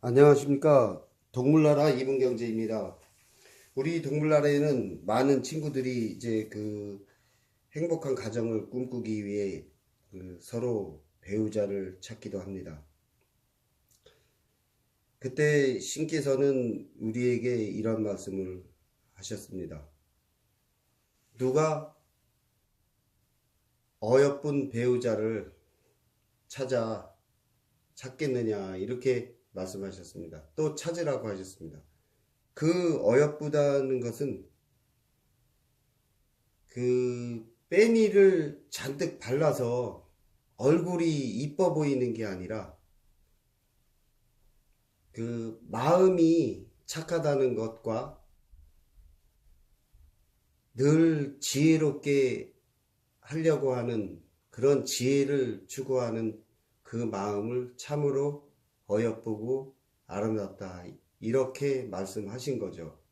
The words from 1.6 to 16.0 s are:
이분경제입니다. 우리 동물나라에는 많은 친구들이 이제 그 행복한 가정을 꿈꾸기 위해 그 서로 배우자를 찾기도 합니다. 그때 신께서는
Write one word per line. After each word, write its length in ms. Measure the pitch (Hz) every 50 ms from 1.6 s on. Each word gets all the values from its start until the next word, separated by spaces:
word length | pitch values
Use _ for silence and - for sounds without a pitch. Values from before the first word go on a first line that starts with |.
| 151 151 147 143 147 156
이분경제입니다. 1080 | 135 123 135 135 135 131 127 123 120 110 120 113 110 113 113 107 113 107 98 92 - - - _ _ _ _ _ _ _ _ - - - - _ _
우리 280 | - 135 165 170 165
동물나라에는 1040 | 151 139 139 151 151 156 151 147 143 147 143 143 147 151 139 120 107 95 85 76 -
많은 380 | 92 107 120 131 139 139 127 123
친구들이 640 | - 156 156 147 151 131 131 127 127 127 123 113
이제 420 | 107 90 95 110 117 113 110 107 107
그 580 | - 107 107 107 104 104 104 104 101 98 - _ _ _ _ _ _ _ _ _ _ _ _ _
행복한 420 | _ 151 165 170 165 160 - 139 131
가정을 560 | 123 - 110 104 117 110 117 113 107 101 -
꿈꾸기 540 | - 123 127 127 127 120 107 107 107 107 104
위해 420 | 101 101 104 101 98 90 78 - - _ _ _ _ _ _ _ _
그 260 | - 92 92 92 90 85
서로 640 | - - - 117 117 123 120 107 95 82 76 73 _ _ _ _
배우자를 760 | _ 92 101 107 110 107 104 110 101 98 101 98 95 92 92 -
찾기도 400 | - - 113 - - 107 98 98
합니다. 440 | 90 95 98 92 80 78 78 73 73 _ _ _ _ _ _ _ _ _ _ _ _ _ _ _ _ _ _ _ _ _ _ _ _ - _ _ _ _ _ _ _ _ _ _ _ _ _ _ _ _ _ _ _ _ _ _
그때 600 | - 131 - - 151 151 147 147 139 131 123 95
신께서는 1120 | - - - 139